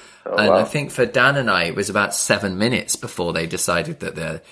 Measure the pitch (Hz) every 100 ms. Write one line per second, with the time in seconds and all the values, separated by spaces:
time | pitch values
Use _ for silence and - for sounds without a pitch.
0 | - - - 98 104 92 - 151 143 -
1 | 120 131 127 143 117 92 85 92 98 101
2 | 101 - - 98 98 92 110 110 - -
3 | 117 - 85 82 82 90 - 85 80 82
4 | 87 80 80 80 -